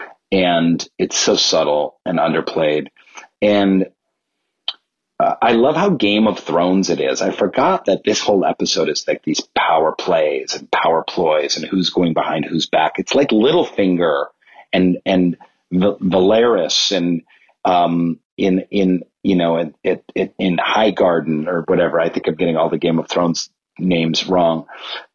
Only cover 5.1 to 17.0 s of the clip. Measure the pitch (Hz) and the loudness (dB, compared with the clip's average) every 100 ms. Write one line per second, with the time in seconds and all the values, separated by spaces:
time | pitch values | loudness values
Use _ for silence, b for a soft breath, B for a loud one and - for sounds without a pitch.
5.1 | _ - - 113 117 131 156 202 151 104 | _ -2 0 2 4 2 2 0 0 0
6.1 | 104 110 95 - 80 90 95 90 78 67 | 2 2 0 -2 0 2 2 0 0 -2
7.1 | 67 95 - 101 - 151 190 - 92 - | -2 -4 -2 -2 0 0 0 0 -2 0
8.1 | 104 - 101 78 - 92 - 76 73 - | -2 0 2 2 -2 -4 -2 -2 -4 -4
9.1 | 78 - 76 - - - 80 80 - - | -6 -4 -6 -6 -4 0 2 0 -2 -2
10.1 | 82 76 69 65 - - - 85 82 76 | 0 0 -2 -6 -10 -6 -2 0 0 -2
11.1 | - 82 76 71 - 78 95 87 - 85 | -2 0 0 -2 -6 -4 -2 0 0 0
12.1 | 80 82 80 71 82 - 80 80 - 95 | 0 -2 -4 -4 -4 -2 0 0 -2 -2
13.1 | 131 147 110 123 170 - - 95 90 85 | 0 2 2 4 2 0 0 0 2 2
14.1 | 71 73 _ B B B 95 92 90 - | 0 -4 _ B B B 0 2 0 0
15.1 | 95 87 82 b b _ 90 101 - 98 | 2 2 -2 b b _ 0 0 0 0
16.1 | 92 92 110 120 107 78 - - 95 | 2 4 4 4 2 0 0 0 0